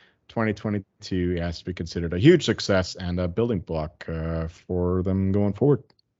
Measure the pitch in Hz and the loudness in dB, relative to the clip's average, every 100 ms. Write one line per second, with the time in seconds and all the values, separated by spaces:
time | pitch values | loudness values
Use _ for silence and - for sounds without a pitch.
0 | _ _ - - 110 104 110 104 98 _ | _ _ -10 -2 -2 -2 -2 -4 -6 _
1 | - 95 90 90 85 85 - 90 85 92 | -6 -2 0 0 -4 -6 -8 -8 -8 -6
2 | 85 90 123 175 - 107 - 98 90 - | -4 4 8 8 6 0 2 0 0 -4
3 | 90 90 90 87 120 104 - 80 78 - | -4 -2 -2 -2 -2 -2 -4 -6 -6 -8
4 | - 82 82 82 82 - - 90 90 92 | -10 -6 -4 -4 -6 -10 -6 -2 0 0
5 | 90 95 95 98 104 98 139 143 - _ | 0 0 0 2 0 2 2 2 -2 _
6 | _ _ | _ _